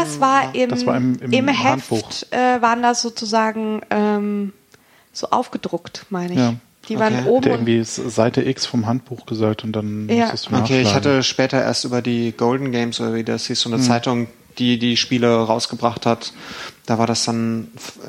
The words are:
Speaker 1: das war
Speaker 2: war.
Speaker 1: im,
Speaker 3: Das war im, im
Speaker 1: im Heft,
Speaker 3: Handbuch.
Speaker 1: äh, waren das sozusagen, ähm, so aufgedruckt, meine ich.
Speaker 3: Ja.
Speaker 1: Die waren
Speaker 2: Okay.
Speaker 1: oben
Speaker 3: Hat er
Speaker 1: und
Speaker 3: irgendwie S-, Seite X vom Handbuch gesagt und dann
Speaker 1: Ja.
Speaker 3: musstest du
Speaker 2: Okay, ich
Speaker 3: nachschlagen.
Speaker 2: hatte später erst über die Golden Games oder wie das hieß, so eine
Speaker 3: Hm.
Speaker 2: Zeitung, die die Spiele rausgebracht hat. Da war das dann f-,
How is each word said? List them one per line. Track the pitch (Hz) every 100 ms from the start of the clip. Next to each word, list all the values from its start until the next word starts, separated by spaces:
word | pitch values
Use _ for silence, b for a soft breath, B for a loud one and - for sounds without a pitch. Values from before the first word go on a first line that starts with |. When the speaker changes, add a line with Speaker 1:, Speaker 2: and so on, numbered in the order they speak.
| 330
Speaker 1:
das | 294
war | 262 269 269
Speaker 2:
war. | -
Speaker 1:
im, | 247
Speaker 3:
Das | 247 247
war | 127
im, | 127 123
im | 127
Speaker 1:
im | 254 262
Heft, | 254 262 277 -
Speaker 3:
Handbuch. | - - - -
Speaker 1:
äh, | - 254 247
waren | 233 233
das | 240 240
sozusagen, | 240 233 220 220 220 220 220 214 -
ähm, | 208 208 208 208 208 202 - _ b b b b
so | - -
aufgedruckt, | 226 254 - - 170 - - -
meine | 185 175
ich. | 175
Speaker 3:
Ja. | 123 120 - _ -
Speaker 1:
Die | 220
waren | 220 127
Speaker 2:
Okay. | 127
Speaker 1:
oben | 247
Speaker 3:
Hat | 262
er |
Speaker 1:
und | 233
Speaker 3:
irgendwie | 117 117
S-, | 113 -
Seite | - 113 113 127
X | 127 131 -
vom | 123 113
Handbuch | 123 - 120 -
gesagt | 113 110 110
und | 113
dann | 107 107 104 107
Speaker 1:
Ja. | 233 233
Speaker 3:
musstest | - -
du | 135
Speaker 2:
Okay, | 110 131
ich | 117
Speaker 3:
nachschlagen. | 101
Speaker 2:
hatte | 143 135
später | 127 - 131 135
erst | 117 120 131
über | 123
die | 120 120 117 110
Golden | 120 135 139
Games | 120 117 113
oder | 117
wie | 113
das | 113 113 -
hieß, | 123
so | 120
eine | 113
Speaker 3:
Hm. |
Speaker 2:
Zeitung, | 127 120 123 120 117 - _ -
die | 123 120
die | 120 117
Spiele | - 123 120 117
rausgebracht | 113 113 - 120 120 113 120
hat. | 117 - B B B B B -
Da | 113
war | 113
das | 113
dann | - 117 113 113 113 -
f-, | - -